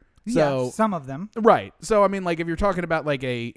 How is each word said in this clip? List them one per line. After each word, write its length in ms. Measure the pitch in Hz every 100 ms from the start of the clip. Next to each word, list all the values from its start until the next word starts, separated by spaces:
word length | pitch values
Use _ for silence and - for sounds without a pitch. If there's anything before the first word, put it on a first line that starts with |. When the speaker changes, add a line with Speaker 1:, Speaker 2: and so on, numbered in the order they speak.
| _ _ -
Speaker 1:
Yeah, 80 | 233 147
Speaker 2:
So 220 | 135 127
Speaker 1:
some 180 | - 220
of 140 | 180 131
them. 240 | 135 202 -
Speaker 2:
Right. 360 | 220 156 98 -
So, 240 | 160 214
I 40 | 196
mean, 140 | 196
like, 160 | 185 165
if 80 | 170
you're 80 | 165
talking 280 | 202 175
about, 220 | 170 160 147
like, 180 | 143
a, 300 | 131 123 117